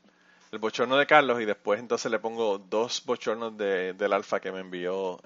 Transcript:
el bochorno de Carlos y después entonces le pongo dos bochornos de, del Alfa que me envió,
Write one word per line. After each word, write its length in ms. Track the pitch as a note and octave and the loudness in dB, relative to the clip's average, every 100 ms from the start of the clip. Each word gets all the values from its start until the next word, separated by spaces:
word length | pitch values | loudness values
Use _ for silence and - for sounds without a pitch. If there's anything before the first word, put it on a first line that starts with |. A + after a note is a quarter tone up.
| _ _ _ _ _ | _ _ _ _ _
el 80 | A2 | -6
bochorno 380 | A2 - B2 C3+ | -4 0 2 4
de 80 | C#3 | 6
Carlos 340 | D3+ C3+ A#2+ | 6 6 2
y 40 | G#2+ | 0
después 340 | G2+ - G#2 | -2 0 0
entonces 320 | A#2+ A#2 B2+ | 0 -2 0
le 60 | A2 | -2
pongo 400 | A2+ A#2 A2+ G2+ | -2 -2 0 0
dos 460 | F#2 G#2+ A#2+ - - | -2 -2 0 -2 -4
bochornos 500 | A#2+ - A2 A#2 G#2+ | -4 -2 -4 -4 -4
de, 380 | G2+ F#2+ F#2 | -2 0 -2
del 200 | F#2 G2+ | -2 0
Alfa 260 | G2+ G#2 G2+ | 0 0 -4
que 120 | F#2+ | -4
me 100 | F#2+ | -8
envió, 580 | F#2 F2+ F2 F#2+ F#2+ F2+ | -8 -6 -4 -2 -4 -6